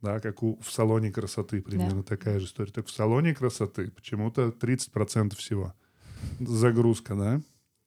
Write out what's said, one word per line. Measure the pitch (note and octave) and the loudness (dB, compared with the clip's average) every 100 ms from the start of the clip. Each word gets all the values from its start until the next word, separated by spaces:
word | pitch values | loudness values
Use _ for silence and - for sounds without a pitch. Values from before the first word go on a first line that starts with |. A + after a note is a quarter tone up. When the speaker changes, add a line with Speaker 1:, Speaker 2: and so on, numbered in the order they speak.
Speaker 1:
да, | G#2 G#2+ | -4 -4
как | A2 G2+ | -4 -2
у, | A2+ A2 | -2 -2
в | - | -6
салоне | - A2 A2+ A2 | 2 4 4 2
красоты | F#2+ G2+ - G2+ G#2 | -2 -4 -6 -4 -4
примерно | F#2+ G2 F2+ G2 | -2 -2 0 -2
Speaker 2:
Да. | |
Speaker 1:
такая | F#2+ G2+ G#2+ G2+ | -4 -4 -2 -2
же | F#2 | -4
история. | - G2+ | -6 -6
Так | A2+ - | -6 -8
в | |
салоне | - G#2+ A#2+ E3 | 0 2 4 2
красоты | C#3 B2+ - G2+ - F#2 | 2 -2 0 -4 -4 -6
почему-то | - - G#2 A2 A2+ A#2+ | -8 -8 -2 -2 0 0
тридцать | A2+ A#2 C3 - | 0 0 0 -2
процентов | A2 G#2 A2+ G#2 G2 | -2 0 2 0 -2
всего. | - G2+ F2+ - _ _ - - - - | -4 -4 -4 -8 _ _ -20 -12 -10 -6
Загрузка, | A#2+ A2+ B2 A#2 A#2 A2 - G2+ | -2 4 6 6 4 4 0 0
да? | G2+ C#3 - _ _ _ | 2 0 -2 _ _ _